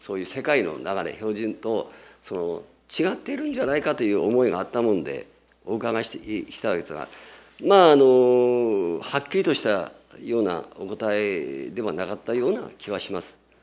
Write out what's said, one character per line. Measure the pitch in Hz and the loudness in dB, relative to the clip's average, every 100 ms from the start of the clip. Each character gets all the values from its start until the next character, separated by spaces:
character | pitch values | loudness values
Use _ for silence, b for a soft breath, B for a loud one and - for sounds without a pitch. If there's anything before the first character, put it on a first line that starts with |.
そ | - 95 | -10 -8
う | |
い | |
う | 90 | -8
世 | 139 | -6
界 | 127 143 | 0 0
の | 87 71 | 0 -4
流 | 76 98 | -6 -4
れ、 | 82 - | -6 -6
標 | 110 | -6
準 | 104 110 | -4 -6
と、 | - 113 107 - B B B | -6 -4 -4 -4 B B B
そ | - 95 | -10 -6
の、 | 85 85 - _ - - | -6 -6 -10 _ -10 -2
違 | 170 | -2
っ | 262 | -2
て | - | -8
い | 269 | -8
る | |
ん | 302 | -6
じ | 247 | -4
ゃ | - | -2
な | 147 | -2
い | |
か | 147 | -2
と | 147 | -2
い | 110 | 0
う | 101 | 2
思 | 92 123 123 | 2 2 2
い | |
が | 87 | 0
あ | |
っ | 92 | -4
た | 120 | -2
も | 117 | 0
ん | 95 | 0
で、 | 69 67 - _ _ _ - | -2 -8 -12 _ _ _ -8
お | 110 | -4
伺 | 117 113 | -2 -4
い | - | -4
し | - 107 104 78 | -8 -8 -8 -8
て、 | |
し | - | -6
た | 113 | -4
わ | 90 | -2
け | |
で | 80 | -4
す | |
が、 | 76 67 B B B B B | -10 -12 B B B B B
ま | 175 196 170 | 4 8 10
あ、 | |
あ | 143 | 10
の、 | 131 127 123 123 123 123 120 101 87 82 | 8 8 6 6 4 2 2 0 0 -4
は | - 139 | -4 -6
っ | - | -2
き | 190 | -2
り | |
と | 180 | 0
し | 143 | 0
た | 113 98 82 - _ - | 0 0 -2 -12 _ -16
よ | 113 117 | -4 0
う | |
な | 101 82 - - | 0 -2 -8 -12
お | 95 | -12
答 | 104 110 | -6 -2
え | 104 104 90 67 67 64 | 0 0 -2 -6 -8 -10
で | 95 | -6
は | 104 | -6
な | 82 90 | -4 -6
か | |
っ | 104 | -8
た | - | -4
よ | 123 127 | -2 0
う | |
な | 240 - - | -2 -6 -14
気 | - | -8
は | 98 | -8
し | - | -6
ま | 95 | -8
す。 | - - _ _ | -10 -18 _ _